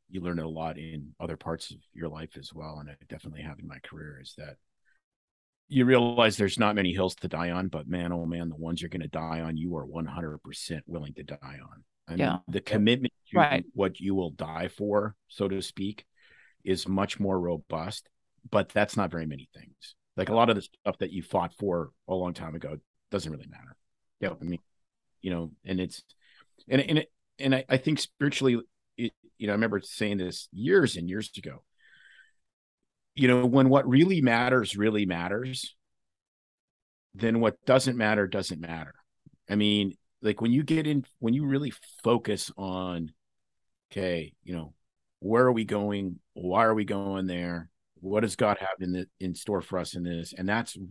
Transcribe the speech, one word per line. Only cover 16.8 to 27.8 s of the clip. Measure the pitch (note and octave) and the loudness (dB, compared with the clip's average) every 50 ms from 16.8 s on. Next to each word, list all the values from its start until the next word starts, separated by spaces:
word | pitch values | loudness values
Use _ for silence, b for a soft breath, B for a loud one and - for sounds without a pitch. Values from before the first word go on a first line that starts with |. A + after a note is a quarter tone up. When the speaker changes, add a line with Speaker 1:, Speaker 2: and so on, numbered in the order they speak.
| - | 0
Speaker 1:
much | F#2 F#2+ F#2+ G2+ - - - | 0 0 0 0 0 -2 -2
more | G2+ F#2+ F#2+ F2+ | 0 0 0 0
robust, | F2 F2 E2+ D2+ - - - D#2 E2 G2+ - - - _ _ _ _ _ _ _ - - | 0 -2 -4 -4 -6 -6 -6 -6 -6 -6 -8 -10 -14 _ _ _ _ _ _ _ -6 0
but | - G#2 F#2 - | 0 0 2 2
that's | - G2+ G#2 - - | 0 0 0 0 0
not | A2 G2 E2+ | -2 -2 -2
very | F2 E2+ D#2+ | -2 -4 -6
many | D#2 C#2+ C2+ C2 _ _ | -6 -8 -10 -14 _ _
things. | - - - _ _ - - - _ _ _ - | -20 -20 -20 _ _ -20 -20 -20 _ _ _ -6
Like, | - F#2+ - | -4 -2 2
a | A2 | 4
lot | A#2 A#2+ A#2 | 6 6 6
of | A2 | 4
the | G2 | 2
stuff | - - _ _ - G2+ - - | 0 -10 _ _ -6 -6 -4 -4
that | G2 E2+ | -4 -6
you | F#2 F2+ E2 | -6 -8 -6
fought | - - F#2 F2 F2 - | -2 -2 -2 -2 -2 -6
for | - G#2 G2 F2 E2+ D#2 C#2 _ _ _ | -4 -2 -2 0 -2 -2 -6 _ _ _
a | - F#2+ | -4 -2
long | F#2 F2+ F2+ E2 | -2 -2 -4 -6
time | - D#2+ D#2+ D#2 | -8 -10 -10 -10
ago | D#2+ - C#2+ D#2 D2 _ _ _ _ _ - | -8 -8 -8 -10 -10 _ _ _ _ _ -6
doesn't | G2+ G2 E2 D#2+ | -4 -4 -4 -4
really | D2+ C2+ C2+ | -10 -10 -12
matter. | C#2+ - - B1+ - - _ _ _ _ _ _ _ _ - | -16 -20 -20 -20 -20 -20 _ _ _ _ _ _ _ _ -6
Speaker 3:
Yep. | G2 F#2 - - | -6 -6 -6 -6
Speaker 1:
I | E2 | -6
mean, | E2+ F2 E2 _ _ _ _ _ _ _ _ _ _ _ _ - | -6 -6 -8 _ _ _ _ _ _ _ _ _ _ _ _ -6
you | F#2 | -4
know, | F2 E2+ E2 D#2 - _ - | -4 -4 -4 -6 -10 _ -8
and | - F#2+ F#2 | -4 -2 -2
it's, | F#2 - - - - _ - _ b b b b b b _ _ _ - | -2 -4 -8 -12 -20 _ -20 _ b b b b b b _ _ _ 2
and, | C3 C3+ | 2 2
and, | C3+ - D3 D#3 | 4 4 2 0
it, | - - _ _ _ _ _ - | 0 -2 _ _ _ _ _ -4
and | C#3 C3+ C3+ | 0 2 2
I, | C3 - | 2 2
I | - C3+ | 2 0
think | C3 | 2